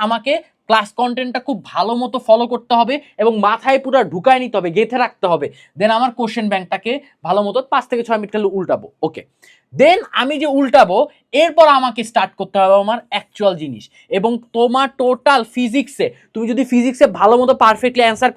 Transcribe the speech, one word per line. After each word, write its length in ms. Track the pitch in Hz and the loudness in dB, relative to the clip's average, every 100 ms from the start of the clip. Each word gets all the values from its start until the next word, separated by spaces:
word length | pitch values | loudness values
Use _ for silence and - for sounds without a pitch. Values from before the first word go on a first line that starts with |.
| 214 | -2
আমাকে 280 | 226 262 330 - _ - | -4 -4 -4 -6 _ -2
ক্লাস 220 | 220 208 - | -2 -2 -4
কনটেন্টটা 400 | 247 247 247 247 285 | -4 -4 -6 -8 -8
খুব 100 | 208 - | -10 -8
ভালো 220 | 160 202 240 | -6 -4 -4
মতো 160 | 247 247 - | -6 -6 0
ফলো 180 | 226 240 | 0 0
করতে 200 | 240 - 233 | -6 -2 0
হবে 160 | 233 285 - - | 0 -4 -8 -2
এবং 120 | 226 220 202 | -2 0 0
মাথায় 320 | 220 262 269 | 0 0 0
পুরো 160 | 269 262 180 | 2 0 0
ঢুকায় 260 | 175 262 254 | 0 2 2
নিতে 120 | 247 202 | 0 -4
হবে, 120 | 175 170 | -2 -2
গেঁথে 200 | 226 247 | -2 -2
রাখতে 280 | 233 - 185 | -4 -4 -2
হবে। 160 | 156 135 - _ 147 | -2 -4 -12 _ -4
Then 100 | 214 226 | 0 0
আমার 140 | 247 247 | -2 -4
কোশ্চেন 260 | 226 226 208 | -6 -4 -4
ব্যাংকটাকে 400 | 190 180 190 226 277 - _ 160 | -4 -6 -8 -8 -10 -12 _ -4
ভালো 120 | 196 202 | -2 -2
মতো 120 | 233 262 | -4 -2
পাঁচ 120 | 277 254 | -4 -4
থেকে 120 | 240 233 | -6 -4
ছয় 120 | 220 | -4
মিনিট 120 | 202 | -4
খালি 160 | 214 196 190 | -4 -4 -4
উল্টাবো। 300 | 156 117 - - 156 | -4 -6 -6 -8 -8
ওকে, 140 | - - _ _ _ _ 135 | -8 -20 _ _ _ _ 2
then 180 | 294 370 - 214 | 4 4 -2 -4
আমি 140 | 254 294 | -4 -2
যে 40 | 302 277 | -2 0
উল্টাবো, 380 | 269 269 190 202 294 _ _ | 4 4 4 2 -2 _ _
এরপর 360 | 277 330 320 302 | 0 2 4 6
আমাকে 340 | 269 254 233 226 | 4 0 -4 -4
স্টার্ট 220 | 220 190 - | -2 -2 -6
করতে 180 | 190 196 | -4 0
হবে 160 | 190 196 202 | 4 4 2
আমার 140 | 233 - | -6 -6
অ্যাকচুয়াল 400 | 202 - - 202 170 | -10 -8 -2 -2 -2
জিনিস। 220 | 151 107 - _ - 190 | -8 -12 -18 _ -6 -2
এবং 140 | 226 233 - 233 | -2 -4 -6 -2
তোমার 300 | 240 262 269 - | 0 0 -2 -2
টোটাল 400 | 247 247 285 269 226 247 | -2 0 2 0 0 -4
ফিজিক্সে, 520 | 240 269 - - - - _ | -2 -2 -4 -4 -6 -6 _
তুমি 120 | 220 226 | -8 -4
যদি 120 | 247 262 | -2 0
ফিজিক্সে 340 | 247 247 254 269 180 | 0 0 2 0 2
ভালো 160 | 208 240 | 2 4
মতো 120 | 254 262 | 2 4
পারফেক্টলি 400 | 226 214 247 247 233 | 4 2 -2 2 0
অ্যান্সার 260 | 220 247 | 2 -2